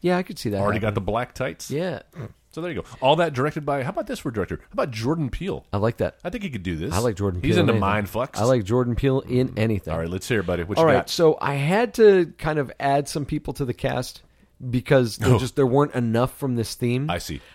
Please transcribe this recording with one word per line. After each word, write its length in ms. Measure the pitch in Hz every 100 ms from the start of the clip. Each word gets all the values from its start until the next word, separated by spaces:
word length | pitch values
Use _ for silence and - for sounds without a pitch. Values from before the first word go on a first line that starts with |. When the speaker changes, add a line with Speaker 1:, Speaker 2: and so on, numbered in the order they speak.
Speaker 1:
yeah, 160 | 175 180
I 40 |
could 160 | 185 160
see 120 | 117
that 100 | 98
Speaker 2:
Already 180 | 101 107
got 100 | 107
Speaker 1:
happening. 60 | 101 95
Speaker 2:
the 40 |
black 220 | 110 123
tights. 360 | - 131 - -
Speaker 1:
Yeah. 300 | 139 185 131 - - 107 - _
Speaker 2:
So 100 | -
there 80 | 175
you 80 | 87
go. 80 | - -
All 140 | 131 160
that 180 | 165
directed 320 | 127 147 160 143
by, 160 | 143
how 80 | 127
about 160 | 330 247
this 140 | 262
for 100 | -
director? 260 | 113 87 78
How 100 | -
about 180 | - 165
Jordan 380 | 110 117 165 135
Peele? 380 | - 98 76 -
Speaker 1:
I 20 | 101
like 220 | 110 -
that. 180 | 92 -
Speaker 2:
I 60 | 175
think 120 | 226
he 60 | 202
could 140 | 117
do 120 | 90
this. 200 | 80 85
Speaker 1:
I 60 | 90
like 140 | 120
Jordan 280 | 95 101 90
Speaker 2:
He's 80 | 135 175
Speaker 1:
Peele 80 |
in 40 | 147
Speaker 2:
into 40 |
Speaker 1:
anything. 60 | 110
Speaker 2:
mind 260 | 98 104 101
fucks. 320 | 110 131 -
Speaker 1:
I 40 |
like 200 | 113 131
Jordan 300 | 95 123 123
Peele 260 | 117 135 131
in 320 | - 127 127 -
anything. 340 | 113 101 -
Speaker 2:
All 60 | 80
right, 100 | 85
let's 180 | 92 -
hear 140 | 113
it, 60 | 90
buddy. 160 | 87
What 160 | 85 104
Speaker 1:
All 60 |
Speaker 2:
you 40 | 165
Speaker 1:
right, 60 | -
Speaker 2:
got? 100 | -
Speaker 1:
so 260 | - 160 -
I 180 | - 143
had 360 | 143 202 240
to 380 | 214 214 190 165 -
kind 200 | 160 151
of 140 | 131 -
add 300 | 139 143 139
some 160 | 160 139
people 260 | 151 -
to 140 | 131 131
the 80 |
cast 480 | - 131 127 127 - - _ _ - 127
because 480 | 123 - 139 120 -
there 160 | 110
Speaker 2:
Oh. 40 | 120
Speaker 1:
just, 160 | 123 -
there 100 | 135
weren't 280 | 135 147
enough 400 | 127 117 117 127 -
from 180 | 139 120
this 180 | 110 -
theme. 340 | 123 123 147
Speaker 2:
I 80 | 87
see. 240 | - 69 -